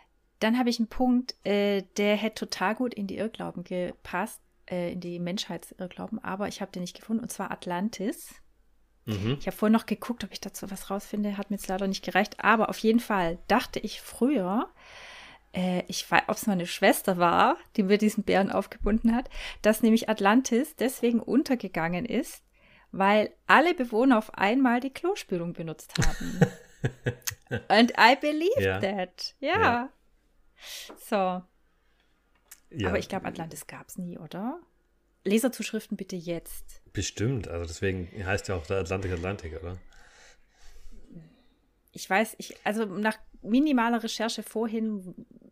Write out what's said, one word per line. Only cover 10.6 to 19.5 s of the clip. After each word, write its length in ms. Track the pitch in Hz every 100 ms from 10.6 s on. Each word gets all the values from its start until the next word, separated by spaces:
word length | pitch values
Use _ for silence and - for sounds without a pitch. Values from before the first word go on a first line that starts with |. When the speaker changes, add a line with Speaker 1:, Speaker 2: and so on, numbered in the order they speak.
| 190
Speaker 1:
was 200 | 196 -
rausfinde, 460 | 196 - 208 208 202
hat 140 | 196
mir 60 | 202
jetzt 120 | -
leider 180 | 185 196
nicht 180 | 190
gereicht, 320 | - 185 208 -
aber 260 | 196 220 -
auf 100 | -
jeden 220 | 220 233
Fall 380 | - 202 170 175 -
dachte 300 | 214 - -
ich 200 | - -
früher, 680 | - - 247 277 180 208 370 _ - - - - - - _
äh, 320 | 185 185 180 -
ich 220 | - -
wei-, 140 | 170 -
ob's 180 | - -
meine 200 | 185 175
Schwester 520 | - 196 294 - 180
war, 380 | 175 175 220 339 - -
die 60 |
mir 140 | 190 208
diesen 260 | 214 -
Bären 260 | 202 185 196
aufgebunden 640 | 185 - - 208 220 226
hat, 140 | 233 262 - -